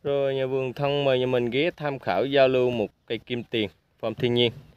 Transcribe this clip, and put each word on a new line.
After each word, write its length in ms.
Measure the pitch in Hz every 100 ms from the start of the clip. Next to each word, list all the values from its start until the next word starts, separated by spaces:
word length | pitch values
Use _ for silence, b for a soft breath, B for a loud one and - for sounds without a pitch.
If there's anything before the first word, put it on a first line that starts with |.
Rồi, 320 | 143 139 139
nhà 120 | 135 131
vườn 260 | 135 131
thân 320 | 120 143 143
mời 140 | 143 127
nhà 80 | 127
mình 240 | 127 120
ghé 200 | 123 170 -
tham 220 | 147 135
khảo 260 | - 92
giao 240 | 131 139 131
lưu 220 | 127 123
một 180 | 120 98 _ _
cây 120 | 117
kim 260 | - 120
tiền, 260 | - 117 101 _ _ _
form 140 | 113
thiên 200 | 110 123
nhiên. 180 | 120 120 - -